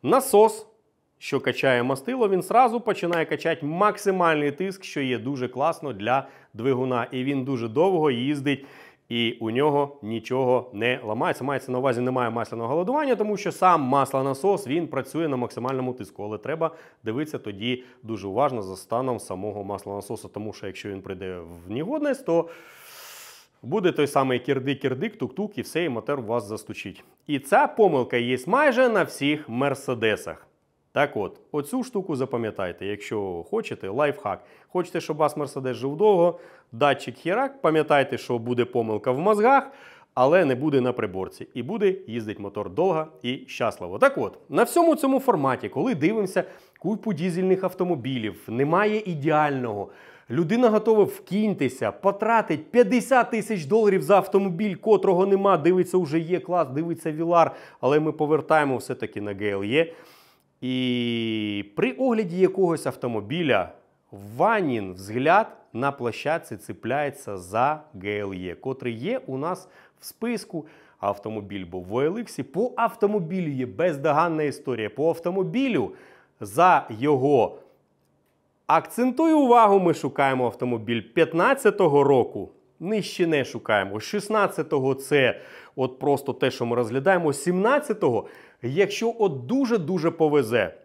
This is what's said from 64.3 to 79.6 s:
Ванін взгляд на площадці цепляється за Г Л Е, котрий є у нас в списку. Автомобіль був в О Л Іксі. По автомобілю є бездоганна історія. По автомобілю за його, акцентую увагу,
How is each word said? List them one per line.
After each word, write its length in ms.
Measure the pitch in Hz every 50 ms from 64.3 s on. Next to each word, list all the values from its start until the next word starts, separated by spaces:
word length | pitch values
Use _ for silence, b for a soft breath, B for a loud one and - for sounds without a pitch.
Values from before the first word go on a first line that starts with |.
| 110 123
Ванін 560 | 165 208 233 214 185 147 127 110 101 92 90
взгляд 540 | 92 95 98 107 123 131 151 175 202 220 214 - - _ _ -
на 180 | 113 127 139
площадці 640 | 139 - 120 117 110 - - 143 156 165 - - 117 101
цепляється 800 | - - 104 92 - 113 127 143 147 143 135 - - - 104 92
за 440 | 90 87 95 110 123 139 151 151 151 _ _ 98
Г 180 | 90 104 104 104
Л 140 | 104 98 98
Е, 220 | 90 90 90 85
котрий 380 | - - 131 135 131 - 123 117
є 280 | 110 123 185 247 262 - -
у 100 | 131 131
нас 320 | 143 165 185 180 - b b b b b b _
в 60 | -
списку. 600 | - - _ - 233 240 214 - - - 165 147 B B B B B B B
Автомобіль 680 | - 101 101 - - 110 110 107 101 95 101 101 92
був 200 | 85 87 92 92
в 100 | 90 104
О 60 | 123
Л 180 | 139 156 185 226
Іксі. 240 | 233 - - - 165
По 280 | - - 175 226 247 247
автомобілю 720 | - 233 220 - - - 202 214 208 175 156 180 190 175 151
є 160 | 143 131 127
бездоганна 800 | 123 - - 165 185 156 139 139 156 143 147 170 175 160 156 151
історія. 460 | 147 127 - - - 123 113 107 104
По 200 | - - 147 165
автомобілю 800 | 160 165 - 180 180 196 190 165 160 240 269 269 220 151 110 92 B B B B B B B B B _
за 480 | 117 98 98 139 170 185 170 139 - -
його, 680 | 117 107 123 147 151 131 127 143 147 127 104 90 - - - _ _ _ _ _ _ _ _ _ _ _ _ _ _ _ _ _ _ _ _ -
акцентую 720 | 151 165 - - - - 247 262 247 254 320 330 320 302
увагу, 400 | 285 247 233 240